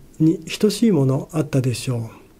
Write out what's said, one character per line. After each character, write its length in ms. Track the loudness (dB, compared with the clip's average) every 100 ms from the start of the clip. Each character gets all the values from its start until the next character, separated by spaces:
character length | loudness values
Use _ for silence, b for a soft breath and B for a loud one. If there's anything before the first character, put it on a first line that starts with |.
| -12 0
に 200 | 2 2 -4
等 240 | 0 0
し 180 | 2 2
い 40 |
も 140 | 4 2
の 240 | 0 -4
あ 80 | -6
っ 60 | -2
た 160 | 0
で 120 | 0
し 160 | -2 -4
ょ 80 | -6
う。 120 | -6 -14 -20 _